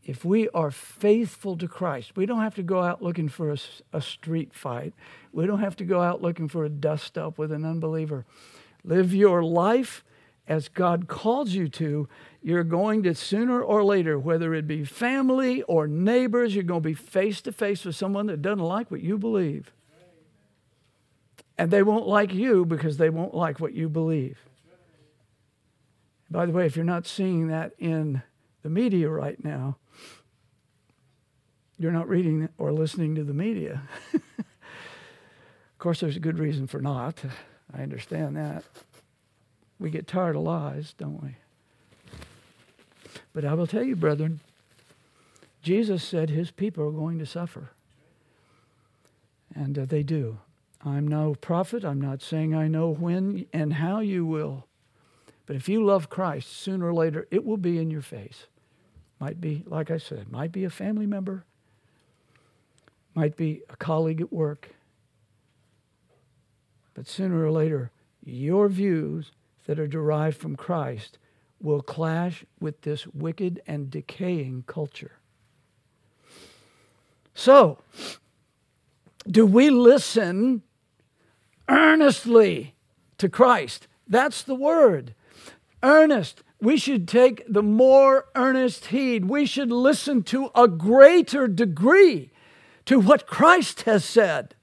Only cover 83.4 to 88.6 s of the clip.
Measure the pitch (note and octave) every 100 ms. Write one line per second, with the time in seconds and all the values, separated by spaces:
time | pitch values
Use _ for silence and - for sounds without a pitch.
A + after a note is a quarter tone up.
83.4 | B3+ A3+ C3 - _ _ - A3 C#4+ -
84.4 | - C4 C#4+ E4 C#4 D#3+ B2 A2 _ -
85.4 | - - _ _ B3+ D4+ D#4 C4+ D#3+ -
86.4 | _ _ G#3+ D4 - C4 E3+ A#3 B3+ A3
87.4 | - G3+ G#3 G#3+ C4 C4+ C4+ C4+ - C4+
88.4 | B3+ C4